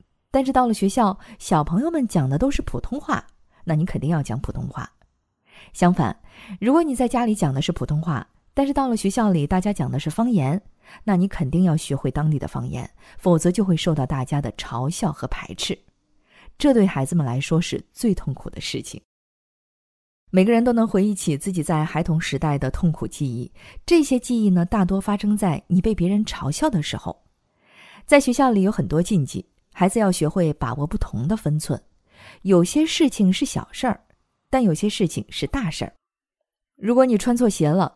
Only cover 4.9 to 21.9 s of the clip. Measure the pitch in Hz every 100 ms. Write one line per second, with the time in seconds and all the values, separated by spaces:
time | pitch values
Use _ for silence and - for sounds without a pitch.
4.9 | _ _ _ _ _ _ - - - 180
5.9 | 185 123 - - - - 185 220 311 320
6.9 | 254 247 254 233 214 151 135 165 165 127
7.9 | 151 165 131 - _ _ - 277 285 262
8.9 | 226 196 220 214 170 147 185 208 202 135
9.9 | 127 156 180 240 208 131 180 - _ -
10.9 | - - 180 196 - 135 165 185 160 -
11.9 | 139 135 147 156 147 - 117 123 127 -
12.9 | - - - 180 165 175 180 190 165 180
13.9 | 156 131 170 180 147 139 - - 117 135
14.9 | 175 180 143 135 - - - - 185 _
15.9 | _ _ _ _ _ - - 285 240 190
16.9 | 139 135 175 135 127 - 160 175 - -
17.9 | - 240 180 - 135 - - - 135 -
18.9 | 143 - _ _ _ _ _ _ _ _
19.9 | _ _ _ _ 185 196 233 240 233 220
20.9 | 202 208 196 - 143 196 180 147 156 156